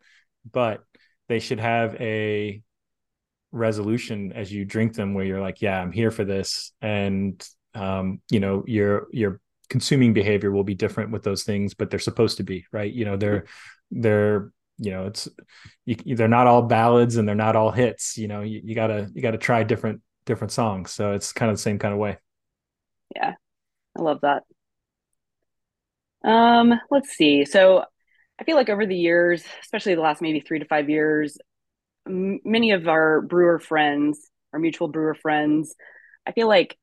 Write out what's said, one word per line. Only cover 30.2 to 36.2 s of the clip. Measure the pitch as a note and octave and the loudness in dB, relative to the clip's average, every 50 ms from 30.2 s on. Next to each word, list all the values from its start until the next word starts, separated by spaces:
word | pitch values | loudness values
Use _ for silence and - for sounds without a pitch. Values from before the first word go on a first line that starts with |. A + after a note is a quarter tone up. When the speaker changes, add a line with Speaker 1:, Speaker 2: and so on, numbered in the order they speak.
Speaker 2:
maybe | E3+ D#3+ D#3 D3 | -2 -2 -2 -4
three | - - E3 D3+ | -4 -4 -6 -6
to | D3+ | -4
five | - D#3 D3+ D3 C#3+ | -2 -2 0 0 0
years, | D3+ D#3 D3+ D#3 D#3 D3+ D3+ D3 - - - _ _ _ _ _ _ _ _ _ _ _ - | 0 0 2 2 0 0 -2 -4 -6 -12 -20 _ _ _ _ _ _ _ _ _ _ _ -12
m-, | - F#3 F3+ F#3+ G3 G3+ - - | -8 -6 -4 -4 -4 -4 -4 -4
many | G#3 A3 A3+ A#3 A3 | -2 0 2 2 2
of | G3+ F#3 D#3+ | 2 2 2
our | E3+ D#3 D#3+ D#3+ D#3 D#3 D3 | 2 2 4 4 4 2 2
brewer | - D3 F3 F3 F3 E3+ E3+ D#3 | 0 0 2 4 4 4 4 2
friends, | - - D#3 D#3 D3+ D3 C#3+ C#3+ D3 D3 D3 - - _ _ _ _ _ | -2 -2 0 0 2 2 2 0 0 0 -2 -4 -8 _ _ _ _ _
our | - D#3 | -6 -4
mutual | E3 E3 D3+ - F3 | -4 -4 -4 -4 -6
brewer | D3+ D3 D#3+ D#3 D#3 D3 | -6 -4 -4 -4 -4 -4
friends, | - - D#3 D3+ D3+ D3+ D3+ D3+ D#3 D3+ - - _ - - - - - _ _ _ | -4 -2 0 0 2 2 2 2 0 -2 -4 -10 _ -20 -20 -20 -20 -20 _ _ _